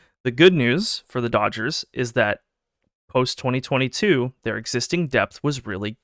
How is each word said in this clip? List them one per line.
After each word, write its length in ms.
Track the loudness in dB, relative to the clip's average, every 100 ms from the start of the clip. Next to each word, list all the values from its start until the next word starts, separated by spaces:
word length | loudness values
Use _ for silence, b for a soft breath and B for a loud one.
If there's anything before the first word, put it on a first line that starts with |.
| B B
The 80 | -4
good 220 | 6 6
news 500 | 6 2 0 -2 -6 _
for 140 | -4
the 80 | -2
Dodgers 560 | 0 -2 -2 -6 -6 -8
is 200 | -6 -4
that 280 | 0 0 -2 _ _ _ _ _ _ _
post 300 | -2 -2 -2
twenty 240 | -4 -4
twenty-two, 720 | -2 -2 0 0 2 2 0 -4
their 160 | -6 -6
existing 500 | -4 -4 -2 -2 0
depth 360 | 0 0 -2
was 220 | -4 -4 -6
really 300 | -6 -6 -6